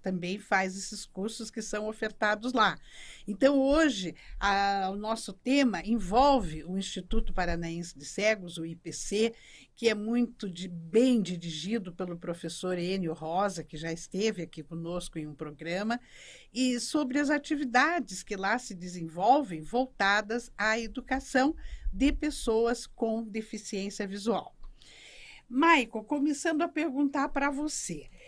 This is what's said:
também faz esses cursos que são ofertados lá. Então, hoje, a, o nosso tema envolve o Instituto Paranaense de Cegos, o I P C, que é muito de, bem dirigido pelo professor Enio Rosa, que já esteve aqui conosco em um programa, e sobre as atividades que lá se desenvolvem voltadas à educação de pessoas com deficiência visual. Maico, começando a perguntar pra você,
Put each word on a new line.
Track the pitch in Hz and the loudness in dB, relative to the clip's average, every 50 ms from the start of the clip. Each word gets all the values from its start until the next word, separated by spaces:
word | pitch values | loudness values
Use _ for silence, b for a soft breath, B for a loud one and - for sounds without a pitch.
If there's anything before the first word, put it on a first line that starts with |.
| - | -4
também | 190 190 180 170 175 190 214 | -4 -2 -2 -2 -4 -4 -6
faz | - - 208 190 190 190 185 196 | 0 2 2 2 2 2 -2 -6
esses | 196 - 214 214 - | -8 -10 -10 -12 -12
cursos | - - 190 190 226 220 - 226 220 | -12 -8 -6 -6 -6 -6 -8 -10 -10
que | - 233 | -8 -10
são | 220 - - 214 214 214 | -8 -6 -4 -4 -4 -4
ofertados | 220 - 226 214 214 - 220 208 214 208 220 254 247 | -6 -4 -6 -6 -4 0 0 0 0 0 -2 0 2
lá. | 254 214 190 151 B B B B B B B B B B - | 4 4 4 2 B B B B B B B B B B -8
Então, | 208 - 262 277 285 277 | 2 4 6 6 6 6
hoje, | 269 269 277 311 320 302 247 196 185 170 B B B B B B | 4 6 6 6 6 4 2 0 -4 -6 B B B B B B
a, | 196 202 196 196 196 196 196 196 190 190 | 0 2 2 2 2 2 2 0 -2 -2
o | 196 | -4
nosso | 202 208 214 226 220 - - 190 | -4 -4 -4 -4 -4 -6 -8 -12
tema | - - 247 262 285 285 247 196 170 160 | -6 -2 2 4 4 4 4 2 0 -2
envolve | 202 233 233 190 175 196 240 269 285 269 254 190 165 156 156 151 | 0 0 0 0 4 6 6 8 8 8 6 4 0 -4 -6 -6
o | 165 185 190 | -4 -4 -4
Instituto | 196 - - 185 185 - - - - - - | -4 -4 -6 -8 -4 2 2 4 4 4 2
Paranaense | - 180 175 170 170 170 165 165 170 175 170 - 135 | 2 2 2 0 0 -2 -4 -6 -6 -8 -10 -12 -14
de | 143 | -14
Cegos, | - - - 202 214 220 202 185 175 165 170 | -10 -4 0 2 2 2 2 -2 -8 -8 -8
o | 160 165 | -8 -8
I | 165 | -10
P | 170 - 170 156 | -10 -10 -10 -10
C, | - - - 202 208 220 226 226 B B B B B B B _ | -8 -6 -2 0 2 2 0 0 B B B B B B B _
que | - 233 226 | -2 0 0
é | 220 | 2
muito | 208 208 220 233 240 240 233 - - - 196 | 0 0 0 2 2 2 0 -2 -6 -8 -8
de, | 170 170 185 185 | -8 -8 -10 -10
bem | 175 170 165 165 160 220 254 262 247 226 | -10 -10 -6 2 4 6 6 8 6 4
dirigido | 190 165 180 170 170 170 156 156 156 185 226 233 185 175 | 2 0 -2 -6 -6 -8 -8 -8 -4 -4 -4 -4 -4 -6
pelo | 170 - 190 180 175 | -8 -8 -6 -6 -8
professor | 170 175 170 170 170 - 165 160 - - 180 185 180 | -6 -6 -6 -6 -6 -6 -8 -8 -6 -4 -4 -2 -2
Enio | 170 175 190 190 185 165 156 | -2 -2 -2 -2 -2 -4 -4
Rosa, | - 160 160 165 180 208 202 180 165 156 | -4 -4 -2 0 0 0 0 -2 -4 -10
que | - - | -10 -10
já | 151 160 165 | -8 -6 -6
esteve | 165 165 - - - 185 208 220 208 180 165 | -6 -6 -8 -8 -4 -2 0 0 0 -2 -6
aqui | 165 - - | -10 -10 -14
conosco | 151 - 165 170 165 165 175 180 175 - - 165 | -12 -10 -8 -8 -6 -6 -6 -6 -6 -6 -8 -8
em | 151 | -8
um | 151 147 | -8 -8
programa, | - 156 151 147 - 156 160 170 185 208 220 233 240 B B B B B B B B B B - | -10 -10 -10 -10 -8 -6 -4 -4 -2 -2 -2 -4 -4 B B B B B B B B B B -4
e | 226 262 254 247 240 | 0 0 0 0 -2
sobre | - - - 311 294 247 254 285 | -2 -2 0 0 0 0 0 0
as | 294 269 | 2 2
atividades | 302 294 285 - 311 285 302 247 226 247 269 311 349 349 254 - 190 - | 2 0 0 -2 -2 -2 0 2 4 4 4 4 2 0 -2 -4 -8 -12
que | - - 208 | -10 -8 -6
lá | 190 190 190 220 247 | -4 0 0 0 0
se | 240 - 202 | -2 -6 -10
desenvolvem | 175 175 180 175 180 165 160 156 175 185 220 262 294 285 190 175 156 156 | -10 -10 -10 -8 -8 -8 -8 -4 2 4 6 6 6 4 0 -4 -8 -6
voltadas | - - 240 262 254 - - 202 196 202 208 214 202 220 247 233 - - | -2 0 0 0 0 0 2 2 4 4 4 2 0 -2 -4 -4 -6 -6
à | - 202 214 220 233 | -2 0 0 0 0
educação | 226 220 208 254 240 - 262 262 262 - - 262 262 294 320 B B B B B B B | -2 -4 -6 -8 -4 -2 -2 -2 -2 2 4 4 4 4 2 B B B B B B B
de | - 190 254 285 285 | 0 4 4 4 4
pessoas | - - 302 294 - - 247 220 220 233 233 247 240 - | 2 0 -2 -4 -2 -2 0 2 4 4 2 2 -2 -4
com | - - - 233 226 220 226 226 | -10 -6 -4 -2 -2 0 -2 -4
deficiência | 220 196 220 220 - - 208 - - - 196 196 202 214 - 208 | -6 -6 -8 -6 -6 -10 -12 -8 -6 -6 -4 -4 -4 -4 -6 -6
visual. | 196 190 208 196 220 208 175 - - - - - - B B B B B B B B B B B B B B B - | -6 -6 -4 -2 0 0 0 -2 -6 -10 -14 -14 -16 B B B B B B B B B B B B B B B -4
Maico, | 240 254 311 339 339 294 240 220 - 220 214 | 2 4 6 8 8 6 6 2 -4 -8 -4
começando | - 302 294 269 311 285 285 - 349 330 302 339 | -2 -2 0 2 2 0 0 0 0 0 2 0
a | 339 | 0
perguntar | 339 311 302 330 247 269 294 277 285 294 269 311 | 0 -2 -2 0 0 2 2 2 2 0 0 0
pra | - 285 277 285 | 0 0 0 0
você, | 277 269 302 302 - - - - 170 147 - B B B B | 0 -2 -2 -4 -4 -6 -6 -6 -8 -10 -12 B B B B